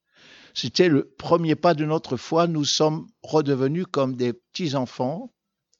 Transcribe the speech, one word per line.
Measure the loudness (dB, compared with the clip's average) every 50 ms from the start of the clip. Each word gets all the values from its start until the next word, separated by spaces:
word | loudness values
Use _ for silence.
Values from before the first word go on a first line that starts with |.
| _ _ _ _ -20 -20 -20 -20 -20 -14 -10
C'était | -8 -8 -2 2 4 4 6
le | 4 4 2
premier | -2 _ -14 0 2 2 2 2 0 0
pas | 2 2 2 2
de | 2 0
notre | -2 -2 -2 -2 -4 -6
foi. | -8 -4 -2 0 0 2
Nous | 2 0 -2 -2
sommes | -2 0 2 2 2 0 -2 -6 -12 _ _
redevenus | -6 0 0 0 2 2 0 0 0 0 0 -2 -4 -4
comme | -2 -2 -2 0 -2
des | -2 -2 -2 -2
petits-enfants. | -6 _ _ -8 -6 -4 -2 -2 -2 -4 -4 -4 -4 -4 -4 -4 -8 -12 -16 _ _ _ _ _ _ _ _ _